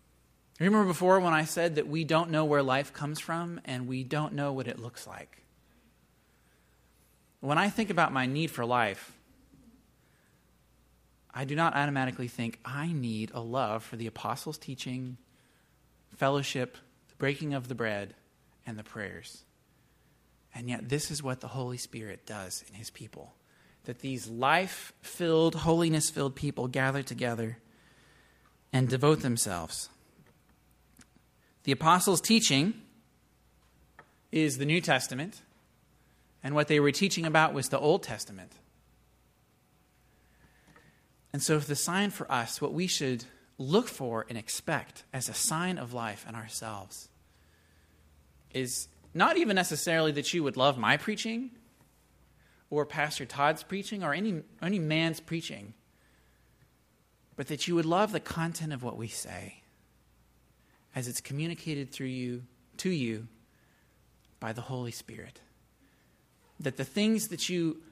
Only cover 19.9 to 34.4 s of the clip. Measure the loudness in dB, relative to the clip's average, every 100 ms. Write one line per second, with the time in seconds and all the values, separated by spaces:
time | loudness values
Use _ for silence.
19.9 | _ _ _ _ _ _ -10 -6 -6 -2
20.9 | -4 -2 -4 -4 -6 -6 -6 -6 -6 -10
21.9 | -10 -10 -12 -12 -10 -8 -10 -12 -16 -16
22.9 | -14 -16 -16 -18 _ _ _ _ _ -12
23.9 | -8 -6 -8 -8 0 2 2 0 -8 -14
24.9 | -16 -16 -2 2 6 4 4 4 4 6
25.9 | 4 2 0 -4 -2 -4 -2 -2 0 0
26.9 | 0 -4 -4 -2 -2 -4 -6 _ _ _
27.9 | _ -20 -20 _ _ _ _ _ 2 2
28.9 | 4 4 4 2 0 0 -2 -6 -8 -12
29.9 | -16 _ _ -20 _ _ _ _ _ _
30.9 | -20 -20 _ _ _ _ _ -2 2 6
31.9 | 6 6 2 6 6 6 4 4 0 -12
32.9 | -20 _ _ _ _ _ _ _ _ _
33.9 | -20 -20 _ _ 0